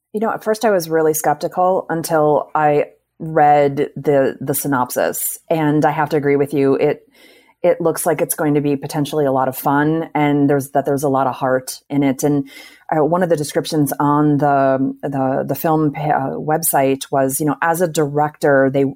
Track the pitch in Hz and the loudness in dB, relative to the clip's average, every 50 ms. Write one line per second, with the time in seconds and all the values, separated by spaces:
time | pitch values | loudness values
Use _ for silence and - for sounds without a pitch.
0 | _ _ - 214 226 220 - - - 214 220 220 - 220 202 180 160 160 160 160 | _ _ -8 -4 -4 -4 -4 -4 -2 -4 -2 0 0 0 0 0 0 0 0 2
1 | 156 156 156 - - 151 143 - 175 156 - 180 180 185 190 - - - 165 165 | 2 2 0 0 0 -2 -2 -2 -4 -4 -2 0 0 2 2 0 -2 -4 -4 -6
2 | 156 - 165 156 151 151 147 - - - - 156 151 151 147 147 - - - _ | -2 0 0 2 4 4 2 2 0 -2 -2 0 2 2 2 2 0 -2 -8 _
3 | _ _ _ - 160 160 160 160 147 147 147 147 143 139 139 147 143 - - 139 | _ _ _ -12 -10 -4 0 4 4 6 6 4 4 2 0 -2 -4 -4 -6 -4
4 | - 156 143 135 135 117 - - 135 - - - - 143 139 123 127 - - - | -2 0 2 2 2 0 -2 -4 -6 -4 -4 -4 -2 -2 0 0 -2 -2 -2 -2
5 | 82 82 - - - - - - _ - 170 160 156 147 151 151 156 151 147 156 | -2 -2 -2 -4 -6 -8 -10 -10 _ -4 -2 0 0 2 2 2 2 2 0 0
6 | 151 143 165 147 135 143 143 143 143 139 160 139 139 135 135 - - 147 - - | -2 -2 -2 0 0 2 2 2 0 0 0 0 2 2 2 2 2 0 0 -4
7 | _ _ _ - - - - _ _ _ _ _ - 175 165 - 170 165 151 - | _ _ _ -20 -20 -20 -20 _ _ _ _ _ 0 0 2 2 2 0 0 0
8 | - 175 156 143 170 - - - 165 147 147 147 143 147 143 139 147 143 - 156 | -2 -2 0 0 -2 -4 -2 -2 0 0 0 0 0 0 -2 -2 -4 -6 -4 -4
9 | 139 - 156 156 143 135 135 131 131 131 131 - - 151 139 143 147 156 160 165 | -4 -2 -2 -2 0 0 2 0 0 0 -2 -2 -2 0 2 2 2 0 0 -2
10 | 165 - - 151 147 147 143 147 143 139 143 139 131 - - - 170 156 139 135 | -4 -4 -2 0 0 2 2 2 2 2 2 0 -2 -2 -2 -2 0 0 -2 0
11 | 151 139 135 131 135 127 120 - 143 127 131 131 131 - - - _ - 143 139 | 0 0 0 0 0 0 -2 -2 -2 0 0 0 -2 -6 -14 -16 _ -4 -2 0
12 | 143 135 127 135 151 147 147 143 139 - - - - - - - _ - 160 156 | 0 0 0 0 0 0 0 -2 -2 -6 -12 -20 -20 -20 -20 -20 _ -4 0 0
13 | 143 156 170 180 185 165 170 151 147 - - 165 147 - 170 156 147 139 - - | 2 2 2 0 2 0 0 -2 -2 -2 -4 -4 -4 -2 0 0 0 0 0 0
14 | 147 143 147 151 151 151 147 139 147 143 143 139 139 135 135 131 135 139 135 - | 0 2 2 2 2 2 2 2 2 2 2 2 2 2 2 0 -2 -4 -4 -6
15 | - 143 143 135 131 131 135 139 135 139 139 - - 165 156 156 156 147 139 151 | -8 -6 -4 -2 -2 -2 -2 -2 -4 -4 -4 -4 -2 0 0 2 0 0 -2 -2
16 | 151 156 - 135 135 143 156 156 151 151 156 160 160 - - 143 135 135 135 135 | -2 0 0 0 -2 -4 -6 -6 -4 -2 -2 -2 -2 -2 0 0 2 0 0 -2
17 | - - 147 139 135 135 135 - 156 147 139 - 165 165 165 170 185 165 151 160 | -4 -4 -2 0 0 0 -2 -2 -2 -2 -2 0 0 0 0 0 -2 -2 0 0
18 | 151 143 143 147 151 147 - - 165 151 139 135 135 135 135 139 139 135 135 | -2 0 0 -2 -2 -2 -2 -2 2 2 4 4 4 2 2 0 0 -2 -2